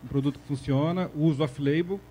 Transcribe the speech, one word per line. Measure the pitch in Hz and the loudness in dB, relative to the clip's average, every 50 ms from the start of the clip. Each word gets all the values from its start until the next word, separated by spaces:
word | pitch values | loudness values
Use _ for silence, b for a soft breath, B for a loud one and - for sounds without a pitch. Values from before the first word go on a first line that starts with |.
| - | -10
um | 123 | -2
produto | 131 139 135 143 135 - | -2 0 0 0 -2 -4
que | - | -6
funciona, | - 147 131 - - 139 135 147 165 175 180 185 143 - | -6 -6 -6 -2 0 0 2 2 0 0 -2 -4 -4 -2
o | 151 151 | 2 2
uso | 165 151 131 156 | 2 4 4 0
off-label | 143 131 - 143 139 147 160 175 175 196 202 - - | -2 -2 -2 0 2 2 2 0 -2 -4 -8 -8 -16